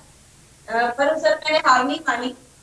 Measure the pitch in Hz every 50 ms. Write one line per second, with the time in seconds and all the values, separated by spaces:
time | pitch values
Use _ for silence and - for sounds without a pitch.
0 | - - - - - - - - - - - - - - 226 233 240 240 240 262
1 | 277 285 320 320 - 311 302 - - 311 311 311 311 277 254 247 254 277 302 330
2 | - - 233 240 247 254 247 - - - - -